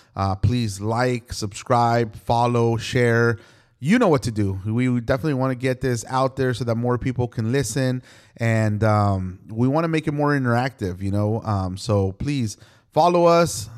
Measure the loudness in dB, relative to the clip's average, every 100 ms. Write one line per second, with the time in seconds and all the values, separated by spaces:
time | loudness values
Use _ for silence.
0 | _ -4 -2 0 0 0 -2 -4 -4 -2
1 | 0 -2 -6 -10 -8 -8 0 2 4 2
2 | 0 -4 -2 0 2 2 0 0 -2 0
3 | 2 4 2 0 -6 _ _ _ 2 4
4 | 4 2 0 -2 -2 -2 -4 0 0 0
5 | 0 -2 -2 -2 -2 -2 -4 -2 -2 -4
6 | -4 -2 -2 0 -2 -2 -2 -2 0 -2
7 | -2 -4 -4 -4 -2 0 -2 -2 -2 -2
8 | -6 -20 -20 -4 0 2 2 2 2 4
9 | 2 0 -2 -8 -10 -2 0 2 0 0
10 | -2 0 0 2 2 2 0 -4 -6 -4
11 | -4 0 0 -2 -2 -2 -2 -6 -2 0
12 | 0 -2 -4 -2 -4 -6 -18 _ _ 0
13 | 2 4 6 4 2 -2 -10